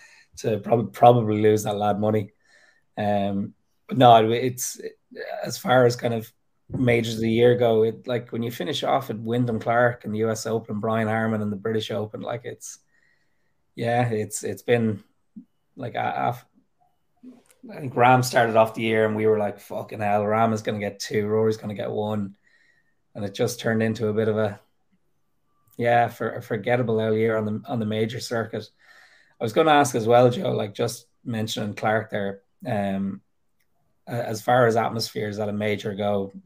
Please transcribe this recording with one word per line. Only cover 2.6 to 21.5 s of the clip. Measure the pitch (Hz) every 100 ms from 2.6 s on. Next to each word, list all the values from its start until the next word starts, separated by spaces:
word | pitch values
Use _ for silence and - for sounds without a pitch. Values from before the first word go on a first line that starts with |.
| _ _ _ -
Um, | 104 101 101 98 113 - _ _ -
but | 104
no, | 123 113 110
it, | 120
it's, | 127 127 - - - - _ - - -
as | - -
far | - 123
as | 120 117
kind | 120
of | 113 110 _ _ _ -
majors | - 123 117 113
of | 110
the | 113
year | 113 123
go, | 120 120 110
it, | 113 107 -
like, | 120 -
when | 113
you | 117
finish | 123 175 135
off | 139 139 123
at | 110
Wyndham | 113 120 123 110
Clark | 120 117 120 120
and | -
the | 107
U | 113
S | 110 113
Open, | 113 113 104
Brian | 110 113 107
Harman | 113 113 110
and | 104
the | 98
British | 113 110 -
Open, | 107 107 -
like, | 104 120
it's, | 117 113 - - _ _ _ _ _ _ _ _ _
yeah, | - 117 120 120
it's, | 110 107 -
it's | 107 98
been, | - 120 113 101 - _ _ - - _ _ -
like, | 120 117
a, | 117 135 127 127 - _ _ _ _ _ _ _ 254 - _ _ -
a, |
I | 160
think | 139
Rahm | 131 123 127
started | 123 127 117 110
off | 110
the | -
year | 113 110 107
and |
we | 107 110
were | 107
like, | 101 98
"Fucking | - 104 107 113
hell, | 104 104
Rahm | 104 110 113
is | 107
gonna | 117 107
get | 101 98
two, | - 113 104
Rory's | 110 110